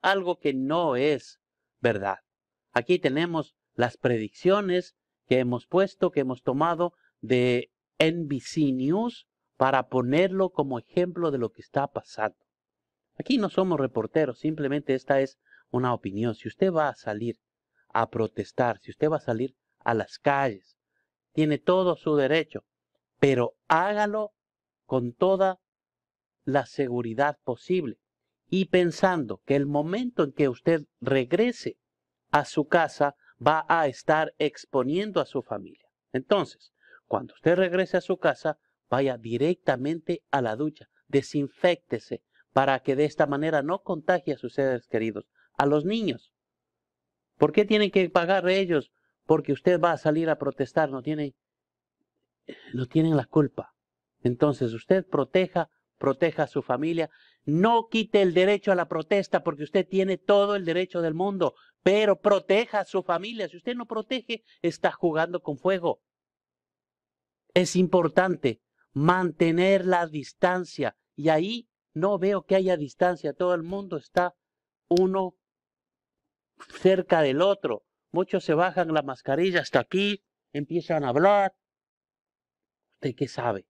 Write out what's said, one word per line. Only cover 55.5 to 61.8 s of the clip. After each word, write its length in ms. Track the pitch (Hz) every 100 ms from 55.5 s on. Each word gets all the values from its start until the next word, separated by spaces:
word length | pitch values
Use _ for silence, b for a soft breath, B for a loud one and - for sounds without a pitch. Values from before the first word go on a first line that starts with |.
| - 156 _ _ _
proteja 440 | 139 135 170 156
a 40 | 147
su 160 | -
familia, 480 | - 123 156 165 160 b b b -
no 420 | 151 208 233 226
quite 340 | 226 220 208
el 120 | 190
derecho 380 | 165 185 208 208
a 40 | 180
la 120 | 165
protesta 560 | 165 151 202 190 180
porque 200 | 170 143
usted 240 | 147 196 180
tiene 300 | 190 190 185
todo 380 | - 202 202 202
el 80 |
derecho 380 | 170 165 185 175
del 120 | 165
mundo, 420 | 160 190 196 156 b b b